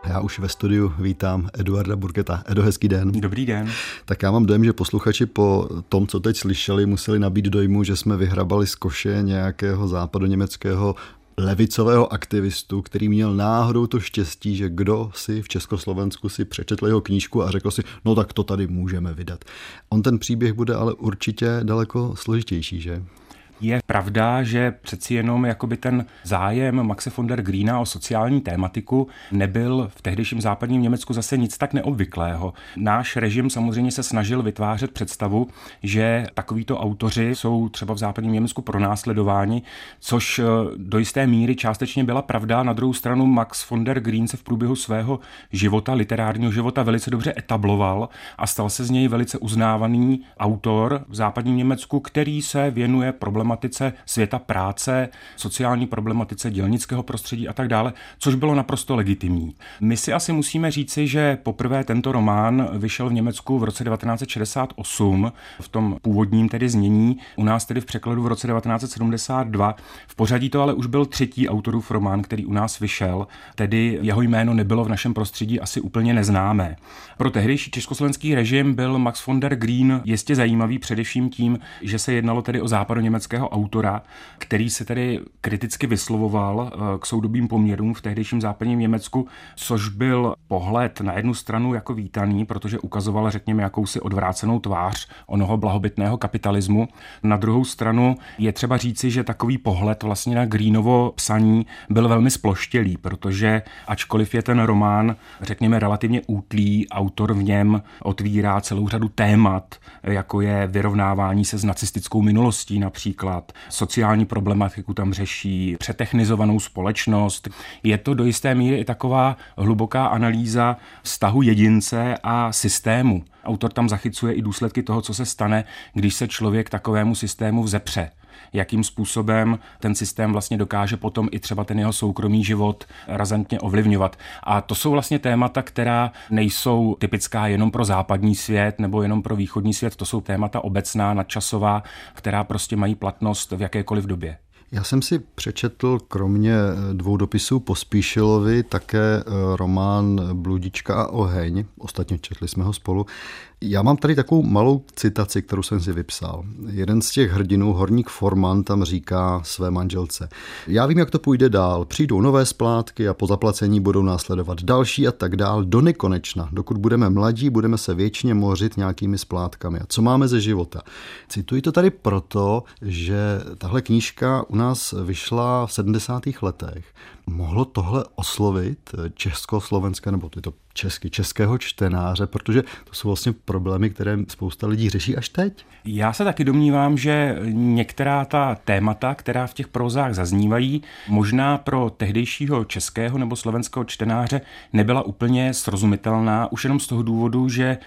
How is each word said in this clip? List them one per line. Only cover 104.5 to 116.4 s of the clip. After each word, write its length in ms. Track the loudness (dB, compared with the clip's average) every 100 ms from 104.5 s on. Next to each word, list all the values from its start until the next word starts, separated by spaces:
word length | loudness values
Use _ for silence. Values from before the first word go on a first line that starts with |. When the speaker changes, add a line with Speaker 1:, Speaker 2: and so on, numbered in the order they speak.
| 2
Speaker 2:
román, 560 | 4 4 4 4 2 -2 -10 -14
řekněme, 380 | -10 0 2 2
relativně 420 | 2 0 0 -2 -2
útlý, 640 | -6 -2 0 2 2 0
autor 440 | -2 -4 0 0
v 100 | 2
něm 380 | 2 4 4 2 -2 -10
otvírá 580 | -6 -2 0 0 2 0
celou 260 | -2 -2 -2
řadu 220 | 0 -2
témat, 680 | 2 4 6 6 2 -6 -20 -20 -12
jako 380 | -4 -4 -2 0
je 260 | 2 0 0
vyrovnávání 760 | 0 2 2 2 2 2 2 0
se 120 | 0
s 60 |
nacistickou 580 | 0 0 -4 -4 -2 2
minulostí 580 | 4 6 4 2 -4 -2
například, 720 | -2 -4 -8 -4 -4 -4 -8 -20 -12
sociální 560 | -6 -2 2 4 4 2
problematiku 680 | 0 0 2 2 -2 -8
tam 200 | -4 -2
řeší, 640 | -2 -4 -4 -4 -2 -2 -4
přetechnizovanou 800 | -6 -4 0 2 2 4